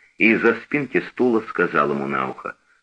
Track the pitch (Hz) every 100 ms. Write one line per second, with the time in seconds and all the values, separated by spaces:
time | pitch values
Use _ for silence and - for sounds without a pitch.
0 | _ - 107 101 113 113 - 147 131 87
1 | - - 123 110 - - 87 80 73 71
2 | 69 67 65 - - - _ _